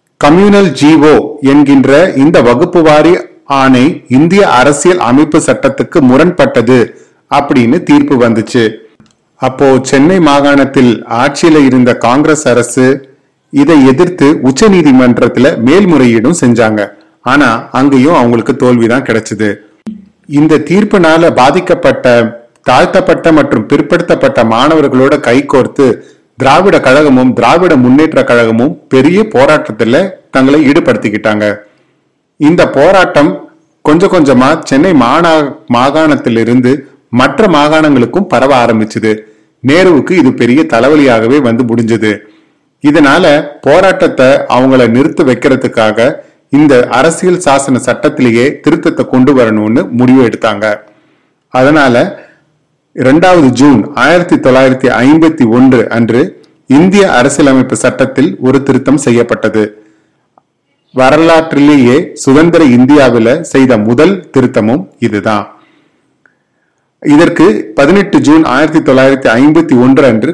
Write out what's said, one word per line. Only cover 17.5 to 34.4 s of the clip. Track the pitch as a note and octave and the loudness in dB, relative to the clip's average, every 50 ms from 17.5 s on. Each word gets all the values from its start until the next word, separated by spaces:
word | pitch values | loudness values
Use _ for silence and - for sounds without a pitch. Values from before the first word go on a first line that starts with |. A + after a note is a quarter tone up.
| A2+ B2 C#3+ - | -2 -4 -6 -6
அங்கேயும் | - B2 C3+ C#3+ C#3 C3 B2 D3+ F3 C#3+ | -4 -2 0 0 2 2 2 2 2 0
அவங்களுக்கு | B2 A#2+ A#2+ A#2 A2 - B2+ | 0 0 0 -2 -2 -4 -4
தோல்விதான் | - C3 B2 B2 A#2+ A2+ A2 A#2+ C3+ C3 | -2 0 0 0 0 0 0 -2 -2 -2
கிடைச்சது. | - A2+ A2 G#2 - A2 G2+ G#2+ G#2 F#2+ - - _ _ _ _ - - - - _ _ _ _ - | -4 -4 -4 -6 -8 -6 -6 -4 -4 -6 -8 -14 _ _ _ _ -20 -20 -20 -20 _ _ _ _ -4
இந்த | C#3+ C#3+ D3+ D#3 D#3 C#3+ | -2 0 0 2 0 0
தீர்ப்பினால | - - E3 G3+ G#3+ G#3 - G3 E3+ D#3+ D#3+ E3 E3+ D#3+ A#2 | 0 -2 -2 -2 0 0 0 0 2 2 2 2 0 0 0
பாதிக்கப்பட்ட | B2 B2+ D3 D#3+ F#3 F3+ - E3+ - - C#3 A#2+ - - B2+ A#2+ A#2+ A2+ A2 - - - _ _ _ _ | 2 0 0 0 -2 -2 -2 -2 0 0 -2 -2 0 0 0 2 2 0 -2 -6 -12 -20 _ _ _ _
தாழ்த்தப்பட்ட | C#3 B2 C#3 F3 F#3 - F#3+ F#3 - D#3+ - - E3 | 0 0 0 0 0 0 0 0 0 -2 0 0 0
மற்றும் | D#3+ D3+ C3+ - - A#2+ G#2+ | 0 0 0 0 -2 -4 -2
பிற்படுத்தப்பட்ட | - C#3+ C#3+ - - F3 E3+ E3+ - E3+ - - C3 - C3 A2+ | -2 -2 -2 0 -2 -2 -2 -2 -2 -2 0 0 0 0 0 -2
மாணவர்களோட | A2+ A2+ A#2 C3 D3+ D#3+ D#3 C#3+ C3 A#2+ B2+ C3 C#3+ D3+ C#3+ | 0 0 0 0 0 0 0 0 0 0 0 0 0 0 -2
கைகோர்த்து | - A#2+ A#2+ C3+ D3 - - C3 A#2 G#2+ - - C#3 B2 G#2 - - - _ _ _ _ _ | 0 0 0 0 0 0 0 -2 -2 -2 -2 0 0 0 0 -4 -8 -18 _ _ _ _ _
திராவிட | - C3 C3 C#3+ E3+ F#3+ G3+ E3+ C#3+ | -4 0 0 0 2 2 2 0 0
கழகமும் | - C3 C3 D3 D#3 D3 C3 B2+ B2+ C3 A2 | 0 2 2 2 2 2 2 2 2 0 0
திராவிட | - A#2 A#2+ D3+ F3 F#3 F3+ D#3+ | 0 0 0 0 0 0 0 0
முன்னேற்ற | C3 B2 B2 B2+ D3 D#3+ D#3+ - C#3 A#2 | 2 2 2 2 2 2 0 0 -2 0
கழகமும் | - A#2+ A#2+ A#2 A2+ A2 A2+ B2 D#3 F3 - - | 0 0 0 0 0 0 -2 -2 -4 -6 -10 -8
பெரிய | _ - C3 C3 D#3+ F3+ G3+ A3 | _ 0 0 0 2 0 0 -2
போராட்டத்துல | G#3+ - B2 C3+ D3 D3+ D3 - - A2 G#2+ A#2 A2 A#2+ D#3 G3 G3 - - _ _ | 0 0 0 2 2 0 -2 -2 -8 -6 -4 -2 -2 0 -2 -2 -4 -8 -14 _ _
தங்களை | - C3+ C3 C3+ C#3+ D#3 D3+ | -2 0 0 2 2 2 2
ஈடுபடுத்திக்கிட்டாங்க. | B2+ C#3+ E3+ - C3+ A#2 G#2+ - A2+ G2+ G#2+ G#2 A2+ G#2+ G#2 G#2 G#2 G2 - - _ _ _ _ _ _ _ _ _ _ _ _ _ _ - | 2 0 0 -2 -2 -4 -4 -4 -6 -6 -4 -4 -4 -2 -2 -2 -4 -4 -6 -12 _ _ _ _ _ _ _ _ _ _ _ _ _ _ -2
இந்த | D3 D3 F3 F3 D#3+ C3 | 0 0 2 2 0 0
போராட்டம் | - C3+ C#3+ F3 G3 F#3+ F3 D3+ - C#3+ C#3+ F3 F3+ - - - _ _ _ _ _ _ - | 0 0 2 2 2 2 0 0 0 0 0 0 -2 -6 -14 -20 _ _ _ _ _ _ -2
கொஞ்சம் | D3+ D3+ E3+ G3 F#3 F3+ | 0 0 0 0 0 0
கொஞ்சமா | F3+ D3+ C3+ C3 B2 | 0 0 2 2 2